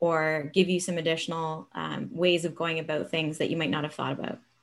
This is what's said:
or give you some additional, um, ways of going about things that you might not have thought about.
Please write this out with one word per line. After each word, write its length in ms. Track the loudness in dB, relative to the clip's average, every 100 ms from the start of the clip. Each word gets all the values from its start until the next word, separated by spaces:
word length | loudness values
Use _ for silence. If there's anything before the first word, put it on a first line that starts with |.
or 500 | 2 4 2 0 2
give 160 | 4 4
you 120 | 4
some 180 | 0 -2
additional, 680 | 0 0 -2 -2 -2 -4 -8
um, 360 | -8 -6 -4 -6
ways 320 | 2 4 4
of 100 | 2
going 240 | -2 -2 -2
about 320 | -2 -2 -2
things 280 | -2 -2 -2
that 100 | -2
you 80 | 0
might 140 | 0
not 140 | -2
have 100 | -4
thought 180 | -4 -4
about. 260 | -4 -6 -8 _ _